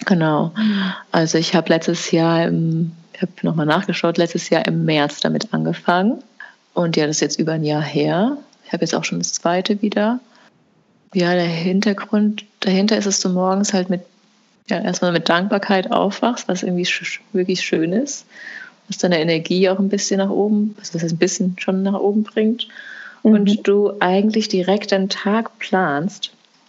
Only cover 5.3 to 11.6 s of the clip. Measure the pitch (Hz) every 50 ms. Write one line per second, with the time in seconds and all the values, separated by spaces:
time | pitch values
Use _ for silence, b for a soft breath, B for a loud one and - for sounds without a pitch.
5.3 | 156 151 - - - 156 156 165 170 - - - 175 180 190 226 311 - - _
6.3 | _ B B B B B _ _ - 180 175 165 156 160 151 147 156 - 156 143
7.3 | - - 160 160 160 160 151 151 151 151 156 143 - 139 147 151 156 175 214 262
8.3 | 294 285 - _ _ _ _ - - 170 175 160 160 165 160 - 175 170 170 -
9.3 | - - - 165 175 185 185 - 208 202 214 208 - 208 208 220 247 254 b b
10.3 | b b b b b _ _ _ _ _ _ _ _ _ _ _ - 185 175 175
11.3 | 180 180 170 170 165 165